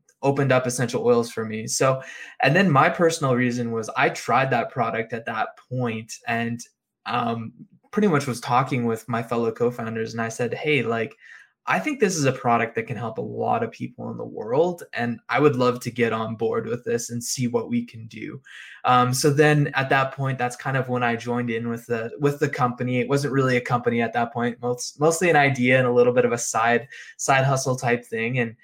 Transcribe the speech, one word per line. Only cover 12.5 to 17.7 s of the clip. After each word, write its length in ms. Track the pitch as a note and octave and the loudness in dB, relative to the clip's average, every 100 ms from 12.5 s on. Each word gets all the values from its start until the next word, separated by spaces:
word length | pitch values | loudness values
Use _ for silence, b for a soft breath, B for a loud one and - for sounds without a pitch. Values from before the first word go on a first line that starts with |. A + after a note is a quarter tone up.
| A#2 A#2 - | 2 0 -4
that 120 | A2+ | -6
can 100 | A2 | -6
help 200 | A#2 A#2+ | -8 -8
a 40 | |
lot 420 | A2+ A2+ A2+ A#2 | -8 -4 -2 0
of 80 | A2+ | -2
people 380 | - B2 - A2+ | -6 -12 -10 -12
in 80 | A#2 | -10
the 80 | A2+ | -10
world. 580 | - G#2+ C3+ F3+ F3 - | -10 -2 2 2 0 -8
And 260 | - A#2+ A#2 - | -6 -4 -4 -2
I 100 | A#2+ | 4
would 160 | D3 B2+ | 4 4
love 240 | B2 A#2+ | 2 0
to 100 | B2 | -2
get 200 | B2 A#2 | 0 0
on 240 | A2+ A2 A2 | 0 -4 -2
board 300 | A2+ A2+ A2+ | -2 -2 -2
with 160 | A#2+ A#2 | -4 -2
this 240 | A#2+ - | -4 -4
and 140 | A#2+ | -8
see 240 | A#2+ - A#2+ | -6 -2 -2
what 220 | A#2 | -2
we 160 | A2+ | -2